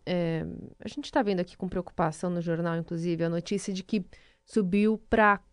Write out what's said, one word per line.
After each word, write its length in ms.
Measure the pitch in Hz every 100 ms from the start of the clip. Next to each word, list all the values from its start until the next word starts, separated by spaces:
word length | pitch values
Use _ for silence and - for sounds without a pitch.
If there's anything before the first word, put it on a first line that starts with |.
| -
é, 380 | 180 170 160 - 170 - -
a 40 | 220
gente 220 | 294 -
tá 100 | 294
vendo 200 | 208 185
aqui 160 | 185 -
com 120 | 185
preocupação 600 | 185 - - 160 - 180
no 100 | 175
jornal, 360 | 170 165 170 165
inclusive, 480 | 165 170 175 165
a 40 | 165
notícia 460 | 170 165 196 -
de 80 | 190
que 220 | - 220 - - - _
subiu 560 | _ 220 185 202 214 214 -
pra 300 | 226 208 202 -